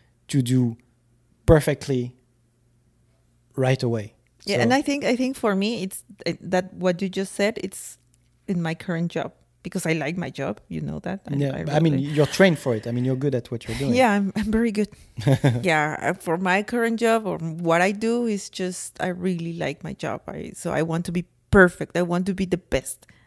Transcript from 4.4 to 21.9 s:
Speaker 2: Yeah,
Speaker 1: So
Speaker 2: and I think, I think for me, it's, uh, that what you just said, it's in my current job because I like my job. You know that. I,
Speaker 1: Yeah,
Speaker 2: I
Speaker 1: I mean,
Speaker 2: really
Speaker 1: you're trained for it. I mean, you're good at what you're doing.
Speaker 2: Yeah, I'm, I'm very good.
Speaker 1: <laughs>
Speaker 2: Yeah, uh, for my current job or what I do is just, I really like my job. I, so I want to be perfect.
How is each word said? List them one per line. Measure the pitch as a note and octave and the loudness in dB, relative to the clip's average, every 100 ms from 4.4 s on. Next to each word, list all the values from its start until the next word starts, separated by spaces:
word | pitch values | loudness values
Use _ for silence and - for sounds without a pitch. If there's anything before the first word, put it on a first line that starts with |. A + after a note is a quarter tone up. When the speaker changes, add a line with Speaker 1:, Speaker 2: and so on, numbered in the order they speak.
| G3+ | -4
Speaker 2:
Yeah, | G3+ | 0
Speaker 1:
So | |
Speaker 2:
and | A#3 | 2
I | C4+ | 2
think, | D4 C#4+ | 2 -2
I | - B3 | 0 0
think | B3+ - | -2 -2
for | A3 F#3+ | 0 0
me, | G#3 A#3 | 0 -2
it's, | F#3+ - - - - | -6 -10 -16 -10 -8
uh, | E3 | -6
that | F3 F#3 F#3+ | -2 -2 -2
what | F3 F#3 F3 | -2 -2 0
you | G3 | -2
just | F#3 F#3+ | -4 -4
said, | - G3+ - | 0 -2 -2
it's | F#3+ - - - _ _ _ _ - | -8 -10 -14 -18 _ _ _ _ -4
in | F3 | -2
my | E3 E3 | -2 -4
current | - E3 E3+ | -4 -2 -2
job | D#3+ - - _ _ | -4 -6 -10 _ _
because | - F3+ E3 | -10 -4 -2
I | |
like | D#3+ C#3+ F3 | -2 -2 -6
my | - | -8
job. | - C#3 G#3 - | -6 -6 -6 -10
You | D#3+ | -8
know | C#3+ D#3 | -6 -6
that. | - F#3+ - | -8 -8 -6
I, | C#3 | -2
Speaker 1:
Yeah, | C#3 C3+ D#3 | -2 -4 -2
Speaker 2:
I | D3+ | 2
Speaker 1:
I | |
mean, | E3 | 2
Speaker 2:
really | C3+ C#3+ | 2 0
Speaker 1:
you're | D3+ C#3+ | 0 2
trained | - F#3+ D3 | 4 4 4
for | C3+ A2 | 0 -2
it. | A#2 | -2
I | |
mean, | A#2+ | -2
you're | C3 C3 | 0 0
good | C#3+ B2+ | 0 -2
at | - | -4
what | A#2 A2+ | -8 -6
you're | A#2 | -4
doing. | C#3 B3 | 2 4
Speaker 2:
Yeah, | A#3+ | 4
I'm, | G3+ G3 A3 | 4 0 -2
I'm | G#3 | 0
very | A3 A#3 | 0 0
good. | G#3 G#3 - - - G#2+ | 0 -2 -6 -18 -2 2
Speaker 1:
<laughs> | C3 C#3 A#2+ | 4 2 2
Speaker 2:
Yeah, | F3 D#3 D3+ - | 2 2 0 -2
uh, | B2+ | -4
for | F#3 F3 E3+ | -2 -2 0
my | F#3 G3 | 2 0
current | G#3 A#3+ A3+ A3+ | 0 -2 0 2
job | A3+ A3+ G3+ | 2 2 0
or | E3 | -6
what | E3 D#3+ E3 E3+ | -6 -2 2 4
I | F#3+ | 4
do | G#3 A3+ A#3+ A#3 | 2 0 0 0
is | G3+ - | -4 -6
just, | - F3+ F3+ - - | -6 -6 -6 -12 -6
I | F#3 | -6
really | F3+ F#3 E3+ E3+ | -2 -2 -2 -4
like | E3+ D3 D#3+ | -6 -6 -6
my | D#3+ | -10
job. | - C#3+ - - | -8 -6 -6 -10
I, | - - | -12 -12
so | - E3+ | -8 -4
I | D3 | -2
want | E3 E3 F3 | -2 -2 -2
to | |
be | F3 - _ - | -4 -6 _ 6
perfect. | G3+ F3+ - - | 8 8 6 -4